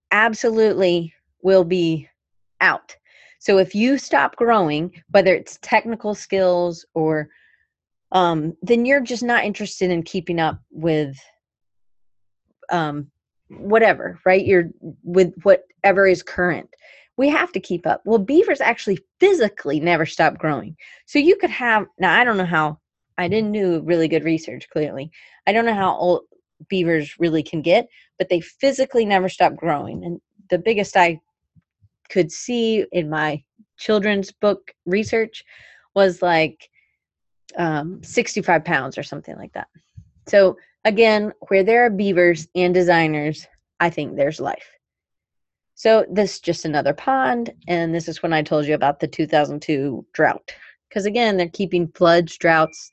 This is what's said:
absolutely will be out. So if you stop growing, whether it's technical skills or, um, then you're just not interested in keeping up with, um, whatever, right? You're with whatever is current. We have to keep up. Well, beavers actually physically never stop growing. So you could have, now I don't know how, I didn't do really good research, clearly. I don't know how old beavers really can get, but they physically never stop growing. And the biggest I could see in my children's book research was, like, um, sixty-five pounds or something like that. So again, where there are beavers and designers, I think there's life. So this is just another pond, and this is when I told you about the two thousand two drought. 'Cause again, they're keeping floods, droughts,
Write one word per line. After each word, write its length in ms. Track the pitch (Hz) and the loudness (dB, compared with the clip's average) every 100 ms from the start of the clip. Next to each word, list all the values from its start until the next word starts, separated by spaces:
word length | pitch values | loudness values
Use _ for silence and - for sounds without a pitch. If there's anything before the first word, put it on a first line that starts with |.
| _ | _
absolutely 1040 | 208 226 220 233 220 220 185 185 175 165 _ _ _ | 0 0 0 -2 2 0 2 0 0 -4 _ _ _
will 240 | 185 190 | 2 4
be 440 | 170 185 165 160 135 _ _ _ _ _ | 4 0 0 -2 -8 _ _ _ _ _
out. 340 | 185 123 - - _ _ _ _ | 0 0 -8 -20 _ _ _ _
So 180 | - 196 | 2 2
if 180 | 185 | 2
you 220 | 202 240 277 | 0 0 0
stop 400 | - 320 262 - | 0 0 0 0
growing, 680 | 233 226 165 147 175 - _ | 2 2 2 -2 -6 -12 _
whether 220 | 196 185 | 4 4
it's 240 | 170 - - | 0 -2 -20
technical 520 | - 220 226 226 208 | 0 0 0 -6 -6
skills 680 | 208 - 196 185 175 175 170 - | -8 -4 0 2 2 -2 -6 -8
or, 380 | 165 156 156 151 _ _ _ _ _ _ _ _ | -4 -2 -2 -6 _ _ _ _ _ _ _ _
um, 420 | 185 175 160 156 170 | 0 2 0 -4 -8
then 240 | 185 233 | 0 0
you're 160 | 240 285 | 2 0
just 220 | 240 233 | 0 -6
not 220 | 240 240 | -2 -2
interested 460 | 208 190 208 - 185 | -2 -6 -10 -4 -2
in 120 | 175 | -2
keeping 380 | 160 190 170 170 | -4 -8 -4 -2
up 200 | 160 - _ | -2 -4 _
with, 460 | 156 165 156 143 135 _ _ _ _ _ _ _ _ _ _ _ _ _ _ - | -6 -2 -2 -4 -10 _ _ _ _ _ _ _ _ _ _ _ _ _ _ -6
um, 400 | 175 151 147 143 _ _ _ _ | -4 -4 -6 -12 _ _ _ _
whatever, 720 | - 196 220 220 160 - 180 185 | -14 0 4 4 2 -6 -2 2
right? 180 | 190 | 2
You're 260 | - 185 170 - 165 - | 4 2 2 -10 -18 -16
with 300 | 170 180 180 - | -2 2 2 2
whatever 640 | 196 185 - _ 202 190 196 | 2 2 0 _ 0 4 2
is 160 | 175 | 2
current. 460 | - - 180 131 - _ - - _ - | -4 -4 -2 -4 -8 _ -20 -20 _ -2
We 120 | 277 | 0
have 240 | 311 349 | 0 -2
to 80 | 190 | -6
keep 260 | - 175 - | -6 -6 -2
up. 160 | - | -4
Well, 140 | - 226 | 0 0
beavers 420 | 190 311 453 294 | 2 2 2 0
actually 380 | - 233 - 190 _ _ | -2 -2 -4 -6 _ _
physically 580 | 381 359 208 - - 151 | 2 2 0 -2 -6 -2
never 260 | 165 165 | 0 0
stop 320 | 156 - 165 165 | -2 0 0 0
growing. 400 | 156 139 - 160 - - _ | -4 -4 -8 -18 -20 -20 _
So 140 | 294 | 0
you 160 | 302 440 | 2 2
could 140 | - | 0
have, 360 | 214 240 220 190 - | -4 0 0 -2 -2
now 220 | 180 185 | 2 4
I 60 | |
don't 120 | 247 202 | 2 0
know 80 | |
how, 360 | 180 165 151 156 _ _ _ - | 0 0 -2 -6 _ _ _ -8
I 100 | 175 | -2
didn't 240 | 208 214 | -2 -2
do 300 | 208 190 165 | -2 -2 -2
really 240 | 156 170 160 | 0 0 2
good 160 | 156 | 0
research, 440 | 156 160 - 127 - | 0 -4 -4 -16 -10
clearly. 440 | 156 151 113 151 - - _ - | -6 -6 -8 -14 -18 -20 _ -2
I 60 | |
don't 120 | 214 | 0
know 100 | 233 | 0
how 200 | 202 190 | 0 -2
old 300 | - 180 170 - _ _ _ - | 0 0 0 -2 _ _ _ -6
beavers 460 | 185 170 160 147 - | -2 0 0 -4 -4
really 240 | 170 160 | -2 -2
can 180 | 147 160 | -4 -4
get, 240 | 160 202 233 _ _ _ | 2 2 2 _ _ _
but 100 | 185 | -2
they 120 | 175 | -2
physically 640 | 170 _ 277 269 262 240 | -4 _ -2 0 -2 0
never 240 | 208 190 185 | 2 0 0
stop 260 | - 165 | 0 0
growing. 500 | - 165 143 - - | 0 -4 -4 -6 -12
And 160 | 175 170 _ _ _ | -12 -12 _ _ _
the 80 | 180 | -2
biggest 380 | 220 208 196 196 | 0 -2 0 2
I 240 | 175 160 _ _ _ _ _ _ _ _ _ | 2 0 _ _ _ _ _ _ _ _ _
could 220 | 196 160 | -2 -2
see 520 | - - 240 226 220 - | -4 -6 -2 0 -2 -2
in 180 | 175 151 | -4 -4
my 360 | 156 156 151 _ _ _ _ | -4 -4 -6 _ _ _ _
children's 540 | - 214 208 202 196 | -2 0 0 -2 -4
book 400 | _ 208 196 - _ | _ -2 -2 -8 _
research 600 | - 196 214 226 220 - _ - - _ _ | -4 -4 -2 -4 -4 -10 _ -20 -20 _ _
was, 260 | 196 196 175 | 2 2 2
like, 480 | 175 165 160 - - _ _ _ _ _ _ _ _ - | 0 2 0 -4 -20 _ _ _ _ _ _ _ _ -6
um, 460 | 170 151 160 185 | -4 -4 -6 -12
sixty-five 640 | - - - 214 - 165 | -6 -4 -4 -6 0 0
pounds 340 | 170 147 131 - | 0 -4 -4 -10
or 60 | |
something 320 | - 143 - - | -12 -14 -14 -18
like 160 | - | -16
that. 160 | - - _ _ - _ _ - | -16 -16 _ _ -20 _ _ 2
So 300 | 202 190 180 _ _ | 4 4 2 _ _
again, 480 | 214 208 226 214 208 - - | -2 2 4 4 -2 -10 0
where 140 | 196 | 2
there 220 | 190 233 | 4 4
are 60 | 240 | 2
beavers 580 | 196 202 180 175 165 160 180 | 2 0 4 2 2 -4 -2
and 180 | 180 | 2
designers, 720 | 180 175 165 160 151 147 151 - _ _ _ | 2 4 2 2 -2 -4 -8 -16 _ _ _
I 100 | 170 | -4
think 260 | 160 147 - | -4 -8 -2
there's 240 | 143 156 | -2 -2
life. 280 | - - - _ _ _ _ _ _ _ _ _ _ _ | -8 -10 -14 _ _ _ _ _ _ _ _ _ _ _
So 300 | 220 220 - | 4 4 2
this 260 | 190 196 | -2 -2
is 60 | - | -4
just 240 | - 160 | -6 -6
another 280 | 165 147 139 | -4 -2 -2
pond, 580 | 147 - 262 262 240 233 - - | -2 -2 0 0 -2 -6 -12 -6
and 260 | 175 165 | -4 -2
this 140 | 165 165 | -4 -6
is 160 | 160 | -8
when 100 | 170 | -2
I 100 | 156 | -2
told 220 | 151 151 | 0 -2
you 100 | 147 | 0
about 260 | 151 139 143 | 0 0 -2
the 80 | 143 | -8
two 180 | - 151 | -4 0
thousand 340 | 151 143 147 | 0 0 -4
two 460 | - 143 143 117 - | -4 -4 -4 -6 -10
drought. 420 | - 147 - - - - _ _ | -2 0 0 -12 -20 -20 _ _
'Cause 140 | 214 | -6
again, 320 | 196 220 226 196 | -4 0 0 0
they're 120 | 170 | -2
keeping 400 | - 190 180 165 | -4 -2 -2 -4
floods, 480 | - 175 170 165 - | 2 4 4 2 -2
droughts, 540 | 170 160 160 - - | 2 2 0 -4 -20